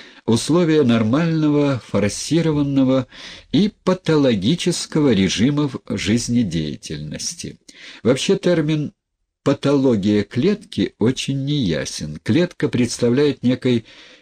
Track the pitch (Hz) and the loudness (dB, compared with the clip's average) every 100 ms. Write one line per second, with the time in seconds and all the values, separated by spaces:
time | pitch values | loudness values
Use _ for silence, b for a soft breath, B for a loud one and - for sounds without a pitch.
0 | B B - 113 - 160 165 156 135 113 | B B -2 0 2 0 2 2 4 2
1 | 110 135 170 160 151 147 143 127 - 101 | 2 0 0 0 2 2 0 -2 -4 -2
2 | 101 - - 160 160 147 143 139 131 131 | -2 -4 -2 0 0 0 0 2 2 2
3 | 127 B B B B 131 208 - - 185 | -2 B B B B 0 0 -2 -4 -2
4 | - 156 135 110 92 170 180 165 - 160 | 0 2 2 2 0 0 -2 -4 -2 0
5 | 147 101 95 - 123 147 147 123 - 107 | 2 4 2 2 0 0 -2 -4 -8 -6
6 | 90 117 - 120 104 80 76 65 - 78 | 0 -2 0 0 0 -2 -4 -8 -12 -10
7 | 76 - - - - - _ B B B | -10 -10 -10 -10 -12 -14 _ B B B
8 | - 135 - 196 175 170 151 156 147 - | 0 0 0 0 2 0 0 -2 -4 -10
9 | _ _ _ _ - 139 139 143 135 113 | _ _ _ _ -2 0 2 2 2 2
10 | 98 104 101 - 160 208 - - 95 - | 2 0 0 0 0 0 -4 -4 -4 0
11 | 113 135 - 139 135 147 104 73 - - | -2 -2 -4 -6 -2 -2 -2 -2 -6 -8
12 | 78 76 - 131 175 - - 120 120 - | -10 -8 -2 0 0 -2 -4 -2 -2 0
13 | 120 123 147 131 120 127 131 117 - B | 0 2 0 0 -2 0 0 0 -2 B
14 | B B | B B